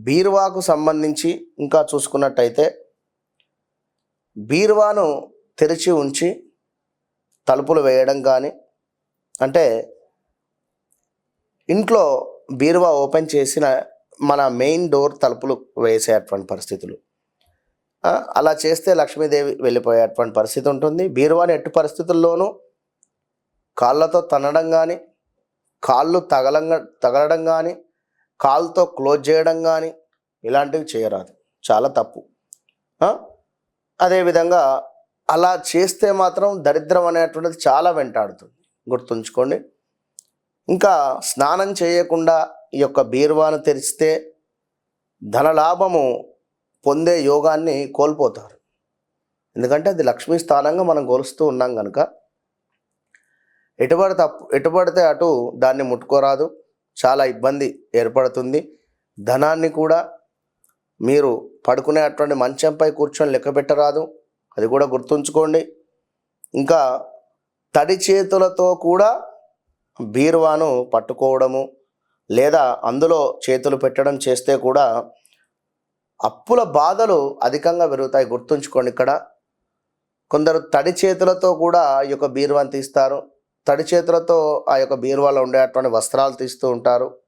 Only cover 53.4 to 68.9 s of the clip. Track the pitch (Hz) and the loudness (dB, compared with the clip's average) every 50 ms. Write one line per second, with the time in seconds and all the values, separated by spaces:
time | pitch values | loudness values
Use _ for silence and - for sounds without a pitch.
53.4 | _ _ _ _ _ _ _ - 127 131 165 170 196 190 185 185 165 - - - | _ _ _ _ _ _ _ -4 0 2 2 2 2 0 2 0 0 0 -2 -8
54.4 | - - - 139 139 165 165 185 180 180 170 185 175 156 147 139 170 170 151 123 | -8 -4 -4 -2 -2 0 0 2 0 2 2 2 2 2 2 2 0 0 0 0
55.4 | 120 123 - 123 131 131 131 139 135 131 123 113 - - - 139 135 139 139 135 | -2 -6 -4 0 0 0 0 0 -2 -4 -4 -6 -2 0 0 2 2 2 0 0
56.4 | 156 160 - - _ _ _ _ _ _ _ - - 127 131 139 135 131 120 110 | -2 -6 -6 -14 _ _ _ _ _ _ _ 0 0 2 2 2 0 0 -2 -2
57.4 | 120 131 139 143 139 127 - - _ _ - 117 120 113 - 135 131 123 - 131 | -2 -2 -2 0 -4 -6 -6 -10 _ _ -2 0 0 2 0 0 0 0 -2 -4
58.4 | 123 127 139 151 - - - _ _ _ _ _ _ _ _ - 101 120 123 131 | -6 -4 -4 -4 -4 -6 -16 _ _ _ _ _ _ _ _ -10 -4 -2 0 2
59.4 | 147 151 160 165 165 160 156 156 156 156 160 170 170 - - - _ _ _ _ | 2 0 0 0 -2 -2 -2 -2 2 2 2 0 0 -4 -14 -20 _ _ _ _
60.4 | _ _ _ _ _ _ _ _ _ _ _ _ 110 120 139 147 139 131 117 - | _ _ _ _ _ _ _ _ _ _ _ _ -2 2 2 2 2 2 0 -2
61.4 | - - - _ _ - 127 131 123 151 151 156 151 147 147 - 147 147 143 135 | -6 -14 -20 _ _ -2 -2 0 0 0 0 0 0 0 0 -2 -2 -2 0 -2
62.4 | 123 127 135 - - 156 151 151 160 156 - - 151 147 143 - 156 147 135 123 | -2 -2 -2 -2 -2 -2 0 0 0 -2 0 -2 -4 -4 -2 -2 -2 0 0 -2
63.4 | 131 143 139 143 139 147 151 143 147 147 139 156 160 156 - - _ _ _ _ | -2 -2 -2 -2 0 0 0 2 2 0 0 -2 -6 -6 -12 -20 _ _ _ _
64.4 | _ _ _ - 107 113 131 139 143 135 127 127 123 - 151 147 139 - 143 156 | _ _ _ -4 -2 0 2 0 0 0 -2 -6 -2 -2 -4 -4 -4 -2 -2 0
65.4 | 156 156 156 165 - - - _ _ _ _ _ _ _ _ _ _ _ _ _ | 0 2 0 -2 -2 -4 -12 _ _ _ _ _ _ _ _ _ _ _ _ _
66.4 | - _ - 123 139 139 165 160 139 131 127 135 - - - - _ _ _ _ | -20 _ -6 -6 0 2 2 2 2 0 -2 -4 -8 -14 -20 -20 _ _ _ _
67.4 | _ _ _ _ _ _ - 151 147 160 190 185 - - 190 196 190 190 196 190 | _ _ _ _ _ _ 0 0 2 2 0 -2 0 2 2 2 2 2 2 2
68.4 | 185 185 185 185 180 180 180 175 - 170 | 2 2 2 0 0 0 0 0 0 0